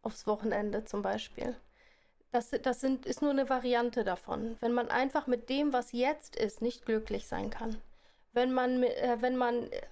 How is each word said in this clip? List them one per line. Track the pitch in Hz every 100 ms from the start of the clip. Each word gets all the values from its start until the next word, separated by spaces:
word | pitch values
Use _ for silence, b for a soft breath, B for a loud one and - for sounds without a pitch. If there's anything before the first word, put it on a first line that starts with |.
aufs | 220 - -
Wochenende | 214 214 196 208 196
zum | 214 202
Beispiel. | 196 214 - - 247 247 b b b b b b _
Das, | 240 233
das | - 262 247
sind, | 269 262 262
ist | 262
nur | 294
eine | 269 262
Variante | 262 247 240 240 240
davon. | 208 175 - 220 220 226
Wenn | 233
man | 240 240
einfach | 240 269 302 285
mit | 240 240
dem, | 269 294
was | 254 233
jetzt | 233 254 302 - -
ist, | 208 -
nicht | 233 -
glücklich | - 220 220 196 -
sein | - 202
kann. | - 226 220 - b b b b
Wenn | 240 254
man | 254 247 254
mi-, | 247
äh, | - 247 233
wenn | 247 254
man | 240 240 - 50 -